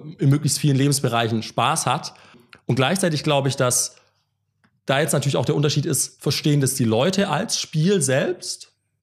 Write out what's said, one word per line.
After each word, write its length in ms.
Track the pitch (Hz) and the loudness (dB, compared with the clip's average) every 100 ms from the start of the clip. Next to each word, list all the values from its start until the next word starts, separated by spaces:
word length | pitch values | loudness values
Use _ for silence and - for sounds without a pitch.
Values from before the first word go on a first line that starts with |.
| 147 - | -12 0
in 120 | 139 | 2
möglichst 280 | 147 147 - | 2 0 0
vielen 180 | 151 135 | 2 2
Lebensbereichen 680 | 143 139 120 117 117 113 | 2 0 0 0 0 -2
Spaß 440 | - - 120 165 131 | -4 -2 0 0 -2
hat. 280 | 143 - - - - _ - | -4 -6 -16 -20 -20 _ -10
Und 100 | - | -2
gleichzeitig 480 | 123 131 190 180 147 | 0 2 2 0 0
glaube 260 | 151 139 135 | 0 0 0
ich, 80 | 131 | 0
dass 400 | 127 - - - _ _ _ _ _ _ _ _ - | 0 0 -4 -8 _ _ _ _ _ _ _ _ -2
da 140 | 135 | 0
jetzt 120 | 160 | 0
natürlich 240 | 147 135 160 | 0 0 0
auch 80 | |
der 100 | 135 | 0
Unterschied 320 | 156 147 147 170 | 0 0 0 0
ist, 340 | 131 - - | -2 -4 -6
verstehen 380 | 151 - 156 147 | -4 0 2 2
das 140 | 127 | 2
die 100 | - | 0
Leute 440 | 113 110 165 196 190 | 0 2 2 0 0
als 320 | 151 226 - | -2 -2 -6
Spiel 400 | - 156 170 202 | -4 0 2 2
selbst? 680 | 131 131 233 349 - - - _ _ _ | 2 0 0 -4 -10 -12 -16 _ _ _